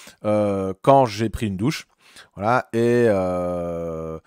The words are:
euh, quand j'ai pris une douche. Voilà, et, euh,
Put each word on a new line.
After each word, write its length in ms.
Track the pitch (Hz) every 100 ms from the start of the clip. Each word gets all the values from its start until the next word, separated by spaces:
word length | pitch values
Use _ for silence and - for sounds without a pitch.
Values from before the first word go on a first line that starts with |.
| - -
euh, 480 | 104 107 104 98 95 92
quand 220 | - 139
j'ai 240 | 127 101 113
pris 180 | - 110
une 120 | 95
douche. 280 | 113 160 - _ _ - -
Voilà, 340 | - 101 127 -
et, 340 | 117 117 120 117
euh, 1120 | 98 92 90 90 90 87 85 85 80 80 80